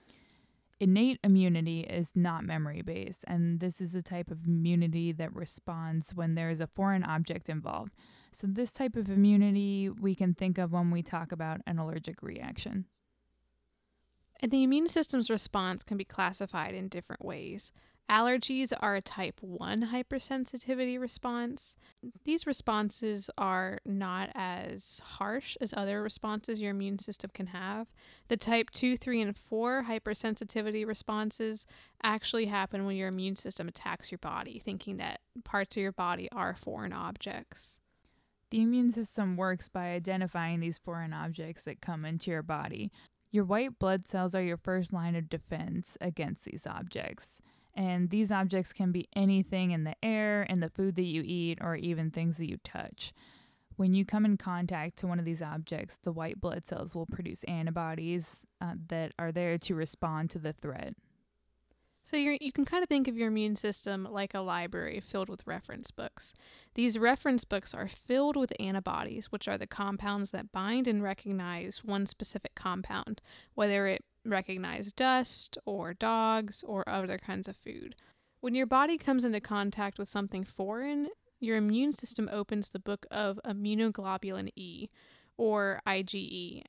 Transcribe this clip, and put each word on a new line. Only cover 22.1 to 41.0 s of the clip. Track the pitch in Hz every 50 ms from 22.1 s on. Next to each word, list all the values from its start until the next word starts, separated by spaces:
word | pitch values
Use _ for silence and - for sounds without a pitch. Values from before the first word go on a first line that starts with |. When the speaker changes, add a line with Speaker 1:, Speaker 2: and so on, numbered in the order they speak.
| - - -
Speaker 2:
These | - 311 330 -
responses | 302 277 - - - 220 214 214 208 - - - 220 208 202 196 - - -
are | 196 190 185 185 185 185 196 - -
not | 202 196 196 196 185 185 185 196 - -
as | - 190 180 180 180 185 - - 190 190 - - - -
harsh | - - - 196 202 214 262 - - - -
as | 254 208 -
other | 214 202 196 202 208 214
responses | 214 - - - 220 214 214 - - 226 214
your | 214 202 202
immune | 196 196 196 202 196
system | - - 202 - - 190 -
can | - 190
have. | 180 180 180 185 185 202 214 226 - - - - - - - _ -
The | 233
type | 220 - 220 233 226 226 -
two, | - - - 247 254 240
three, | - 262 247 226 220
and | 202 208
four | - - - - 220 226 240 254 269 254 233
hypersensitivity | 226 220 - 214 214 - - 226 220 - 226 202 - 233 214 214 208 214 214
responses | 226 214 - - - 214 214 214 214 - - 220 220 220 214 - - - - - - _ _ -
actually | 220 214 220 - - - 233 226
happen | 208 208 202 196 196 - 196 196
when | 196 190
your | 190 190 190
immune | 185 185 185 190 190
system | 190 - - 190 - 170 170
attacks | 175 - - 185 175 - - -
your | - 180
body, | - 156 - - - - 233 233 -
thinking | - 196 185 - - 196 180
that | 170 160 - - - _ _ 247 233
parts | - - 202 196 - -
of | 226
your | 196 196 190
body | - 180 175 175 180 180 -
are | - - 180 180 185
foreign | - - - - - 214 185 185
objects. | - 180 170 190 202 - 196 196 - - - - - - - - - _ _ _ _ _ _ _ _ _ _ _ _ _ _
Speaker 1:
The | - 220
immune | 226 226 240 247 247 240
system | 226 226 226 - - - 208 190 180 175
works | 185 185 180 175 - -
by | - 190 180 175 175
identifying | 180 170 185 190 185 185 180 - 175 170 165 170 170
these | 165 165 165
foreign | - - - 170 165